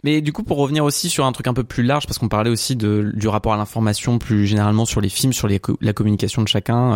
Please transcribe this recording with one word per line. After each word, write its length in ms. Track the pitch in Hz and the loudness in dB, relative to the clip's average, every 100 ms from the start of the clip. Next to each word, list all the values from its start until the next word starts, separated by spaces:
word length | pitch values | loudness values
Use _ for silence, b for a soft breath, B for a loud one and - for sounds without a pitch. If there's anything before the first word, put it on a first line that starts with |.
mais 160 | 143 151 | 0 0
du 140 | 151 | -2
coup, 80 | 147 | -4
pour 160 | - 147 | -2 0
revenir 260 | 139 151 | 0 2
aussi 240 | 147 - 175 | 0 0 -2
sur 160 | - | 0
un 80 | 135 | 0
truc 140 | 123 127 | 0 -2
un 80 | |
peu 100 | 123 | -2
plus 180 | 117 - | -2 0
large, 240 | 120 147 - | 0 0 -4
parce 120 | - | -4
qu'on 100 | 110 | -2
parlait 220 | 107 113 | 0 0
aussi 260 | 113 - 127 | 0 -2 -2
de, 340 | 104 104 104 | 0 0 0
du 140 | 107 107 | -2 0
rapport 260 | 104 113 | 0 0
à 20 | 107 | -2
l'information 600 | 104 113 110 104 - 120 | -2 0 0 0 0 0
plus 280 | - 104 101 | 2 2 4
généralement 380 | 107 104 107 | 2 2 2
sur 160 | 113 113 | 2 0
les 80 | 101 | -2
films, 240 | - 131 | 0 0
sur 160 | 120 107 | 0 0
les 120 | 98 | 0
co-, 180 | - - | -2 -2
la 140 | 107 | -2
communication 480 | 101 107 101 101 - | 0 0 0 0 0
de 60 | 107 | 0
chacun, 440 | 104 - 117 123 | 0 0 2 2